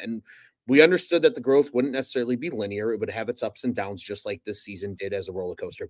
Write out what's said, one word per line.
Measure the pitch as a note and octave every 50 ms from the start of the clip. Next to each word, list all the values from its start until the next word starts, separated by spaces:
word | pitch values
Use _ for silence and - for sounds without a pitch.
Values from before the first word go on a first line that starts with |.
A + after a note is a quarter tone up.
| F2+
And | A2 A2+ A2 - _ - - - _ _ _ _
we | - C3 C#3+ D#3
understood | E3+ F3+ E3+ - - F3 E3+ D#3
that | D3+ B2+
the | C#3+
growth | A#2+ C3 C3+ C#3+ C#3+ C#3+ -
wouldn't | B2 B2+ C#3+ B2
necessarily | C3+ C3 - - C3 A#2+ A#2 B2+
be | A#2+ - E3+
linear. | - G#2+ G2+ G2+ G2+ G2+ G#2+ A#2 A2+
It | G#2
would | G#2+ G2+
have | G2+ A2+ A2 A2+
its | B2 - A#2
ups | G#2+ - - -
and | B2 A2+
downs, | A2 G2 G2 G2+ F2+ -
just | - G#2 - -
like | G#2+ G2+ G2 _
this | G#2 G#2 - -
season | G#2 G2+ F2 G2 G2+ F#2+
did | - G2 G2 G2+
as | G2 F#2 F#2+
a | F2+
roller | F#2+ F2+ F2+ F2
coaster. | - - F2 D#2+ - - E2